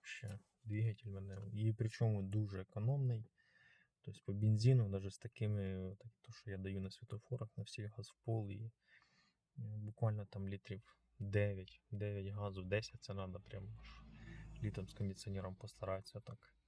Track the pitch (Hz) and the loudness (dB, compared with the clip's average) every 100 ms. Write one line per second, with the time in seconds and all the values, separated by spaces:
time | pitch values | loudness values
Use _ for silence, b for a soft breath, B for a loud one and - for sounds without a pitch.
0 | - - 101 101 - _ 110 104 113 104 | -10 -8 -6 -8 -12 _ -4 2 2 2
1 | 110 98 98 95 104 107 110 107 113 - | -6 -6 -6 -6 -6 2 4 4 2 4
2 | 113 104 95 107 104 95 95 107 110 139 | 4 4 4 2 2 -2 -4 0 4 4
3 | 131 117 110 B B B B B B _ | 4 2 -2 B B B B B B _
4 | - - - 101 107 107 120 127 104 98 | -12 -8 -2 4 6 8 8 8 6 0
5 | 98 - - - 107 104 95 95 92 98 | -2 -8 -12 -2 0 2 0 -2 -4 -8
6 | 113 _ - - - 95 95 98 95 - | -16 _ -20 -12 -6 -4 -2 -2 -4 -8
7 | - 110 - 123 110 - 107 - 104 110 | -8 -8 -4 -4 -4 -6 -8 -6 -6 -6
8 | 104 - - 113 104 101 113 _ B B | -12 -8 0 0 0 -4 -6 _ B B
9 | B B B B _ - 110 107 104 - | B B B B _ -8 -6 -4 -6 2
10 | 113 107 101 101 98 98 - 101 - _ | 2 2 -2 -4 -4 -6 -6 -8 -10 _
11 | _ _ 101 104 104 95 92 - _ 104 | _ _ 2 4 4 0 -8 -18 _ -4
12 | 104 101 98 101 101 95 92 104 - - | -2 -2 -2 -2 -2 -2 0 0 0 -12
13 | - 98 92 92 - 98 98 - - - | -6 -4 -4 -6 -8 -8 -8 -10 -14 -16
14 | - B B B B - 110 98 92 - | -16 B B B B -2 -2 -2 -8 -2
15 | 101 95 - 98 95 95 101 - 95 95 | -2 -2 -4 -4 -4 -6 -12 -6 -2 -2
16 | - 104 - 110 - _ | -4 -12 -12 -14 -16 _